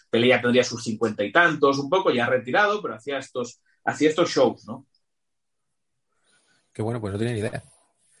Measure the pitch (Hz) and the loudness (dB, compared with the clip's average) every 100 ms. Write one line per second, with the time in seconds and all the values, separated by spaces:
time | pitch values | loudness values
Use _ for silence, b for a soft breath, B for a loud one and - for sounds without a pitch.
0 | b 117 123 120 123 120 120 113 - 107 | b 2 4 4 4 2 2 -4 -8 -4
1 | 113 107 101 170 170 147 139 139 139 180 | -2 -2 0 2 2 4 2 2 0 0
2 | 175 131 120 127 117 160 208 208 160 110 | 2 0 0 -2 0 0 2 0 -6 -10
3 | 135 139 127 127 120 - _ _ - 120 | -8 -8 -8 -10 -10 -12 _ _ -8 0
4 | 151 156 170 - 123 107 - 117 - _ | 0 2 0 4 2 2 -10 -16 -16 _
5 | _ _ _ _ _ _ _ _ _ _ | _ _ _ _ _ _ _ _ _ _
6 | _ _ _ _ _ _ _ - 110 120 | _ _ _ _ _ _ _ -8 -6 -6
7 | 107 101 117 117 104 - - _ _ _ | -6 -4 -4 -4 -6 -8 -12 _ _ _
8 | _ _ | _ _